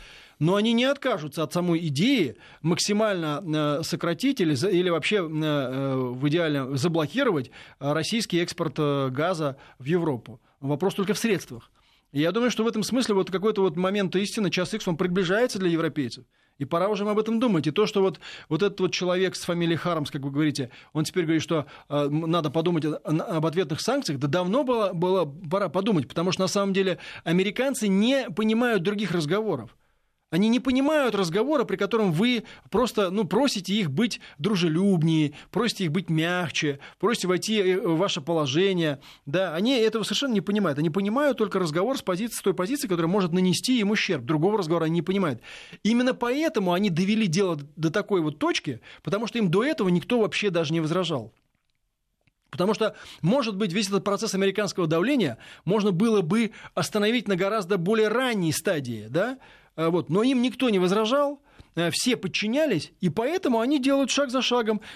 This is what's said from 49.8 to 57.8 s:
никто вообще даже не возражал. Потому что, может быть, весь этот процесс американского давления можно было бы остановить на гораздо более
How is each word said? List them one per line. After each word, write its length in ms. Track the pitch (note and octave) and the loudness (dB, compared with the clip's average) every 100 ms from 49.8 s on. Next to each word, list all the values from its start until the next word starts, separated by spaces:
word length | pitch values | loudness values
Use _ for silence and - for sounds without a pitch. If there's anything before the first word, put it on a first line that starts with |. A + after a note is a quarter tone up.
| F#3+ | 2
никто 300 | F3 - B3 | 0 2 0
вообще 320 | G3+ - G3+ | 0 0 -2
даже 220 | E3+ D3 | 0 0
не 80 | E3 | -2
возражал. 520 | D3+ F3+ F3 C#3 A2+ _ _ _ _ _ _ _ _ _ _ _ _ | 0 -2 -2 -4 -6 _ _ _ _ _ _ _ _ _ _ _ _
Потому 240 | - F#3+ | -2 -2
что, 220 | G3+ G#3+ - - - | 0 -2 -4 -16 -4
может 320 | D#3+ C#4 A3+ F#3+ | 2 2 0 -2
быть, 160 | G#3+ | -2
весь 140 | F#3+ G3 | -2 -2
этот 160 | G3 | -2
процесс 320 | G#3 G3 A3 | 0 -2 -2
американского 540 | F#3+ G3 G3 G3+ - D#3+ | 0 0 0 -2 -2 0
давления 500 | E3 A3 C#4+ D3 A2 - - | 2 2 2 0 -4 -14 -8
можно 280 | D#3+ G#3+ G3+ | -2 2 2
было 300 | E3+ A#3 G#3+ | 2 4 2
бы 280 | D#3 A3 A3 - - | 2 2 0 -4 -8
остановить 540 | - D3+ G#3+ G#3 A#3+ G3+ | -4 -2 0 2 2 0
на 80 | F3+ | 0
гораздо 420 | G3 A3 E3+ | 0 -2 0
более 300 | G3 | 0